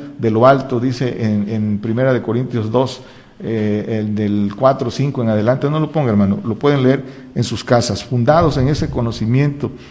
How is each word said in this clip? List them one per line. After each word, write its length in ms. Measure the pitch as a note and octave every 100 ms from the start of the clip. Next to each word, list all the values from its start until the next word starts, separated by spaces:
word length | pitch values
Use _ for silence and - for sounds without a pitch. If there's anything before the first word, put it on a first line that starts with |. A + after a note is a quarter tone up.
| - -
de 140 | -
lo 160 | - C3
alto", 320 | C#3 C3 A#2+
dice 460 | B2+ B2 B2+ -
en, 240 | A2 G#2 G2+
en 300 | A2 G#2+ G#2
Primera 340 | A2+ A2+ C3
de 100 | B2
Corintios 480 | - A#2+ B2+ A#2+ G#2+
dos, 300 | A#2+ B2+ - - - - -
eh, 600 | F#3+ A2 G#2+ G#2 A#2 A2
el 140 | G#2+
del 400 | G#2+ G#2 G#2 G2+ -
cuatro, 340 | C3 C3 A#2+
cinco 320 | - C#3+ C3
en 60 | A2+
adelante. 400 | G#2+ A2 C3+ C#3+
No 100 | D#3
lo 140 | D3
ponga, 180 | D#3+ C3
hermano, 280 | G#2 G2 G2+
lo 120 | A2+
pueden 280 | G#2+ C#3+ C#3+
leer 220 | B2+ C3+ - - -
en 100 | B2
sus 180 | A2+ A2+
casas. 400 | - A#2+ - G2
Fundados 540 | - B2 A#2+ D#3+ D#3+ C3+
en 120 | C3
ese 200 | D3 D#3
conocimiento, 840 | C3 A#2 G#2+ A2 B2+ C#3+ C#3+ A#2+ - -